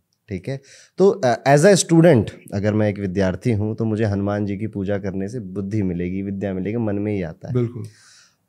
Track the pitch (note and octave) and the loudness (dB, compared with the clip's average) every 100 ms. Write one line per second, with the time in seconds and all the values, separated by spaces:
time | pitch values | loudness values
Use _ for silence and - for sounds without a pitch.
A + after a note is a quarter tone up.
0 | _ _ - F#2 B2+ C#3 _ - _ - | _ _ -12 -10 -8 -10 _ -20 _ 2
1 | F#3+ D3 C3 A2+ C3+ D3 F#3+ G3 - E3 | 2 4 2 2 4 6 6 6 4 6
2 | E3+ B2+ F2+ - - G2+ G#2 G#2+ G#2+ G2+ | 6 6 2 -6 -8 -4 0 2 0 0
3 | G2+ F#2 F#2 F2+ B2+ G2+ G#2+ A2 A2+ G#2+ | -4 0 0 0 -2 -2 -2 -4 -2 0
4 | G#2+ G2 G2+ G#2 G#2 G2 G#2+ G2+ F#2+ G2+ | 0 0 -2 -2 -4 -4 -6 -6 -4 -4
5 | G2 F#2+ G2 B2 F#2 F#2+ G2 G#2+ F#2+ F2 | -4 -6 -8 -10 -10 -8 -6 -2 -2 -2
6 | F2+ F#2+ G2 G2 G2+ F#2 F#2+ A#2 A2 G2+ | -4 -6 -6 -6 -4 -4 -4 -4 -4 -2
7 | G#2 G2+ D#2+ - - B2 A#2 A#2 G#2+ - | -2 -4 -6 -10 -6 -4 -4 -6 -14 -18
8 | _ _ _ _ | _ _ _ _